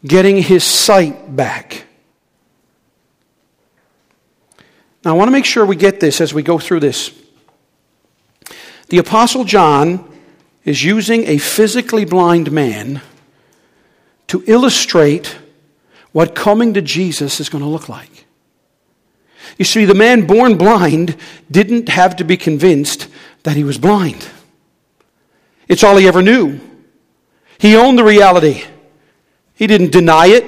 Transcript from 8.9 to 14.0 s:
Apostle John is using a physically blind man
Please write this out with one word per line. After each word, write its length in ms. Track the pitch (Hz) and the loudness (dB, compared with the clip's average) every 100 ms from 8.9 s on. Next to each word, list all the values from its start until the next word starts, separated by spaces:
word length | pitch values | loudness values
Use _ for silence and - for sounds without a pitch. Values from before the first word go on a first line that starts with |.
| 175 | -2
Apostle 480 | 165 220 233 262 | 0 0 0 -2
John 580 | 220 208 165 143 156 185 - - _ _ _ _ | -2 0 2 2 0 -4 -12 -20 _ _ _ _
is 180 | - 139 | -8 -4
using 440 | 143 214 208 226 226 | -2 -2 -2 -2 -2
a 100 | 147 | -4
physically 720 | - - 214 240 240 226 - | -4 -2 -2 -2 -6 -6 -2
blind 440 | 180 175 170 160 | -2 0 0 -2
man 520 | 151 135 104 104 139 - _ _ _ _ _ _ _ _ _ | -4 -4 -6 -10 -14 -16 _ _ _ _ _ _ _ _ _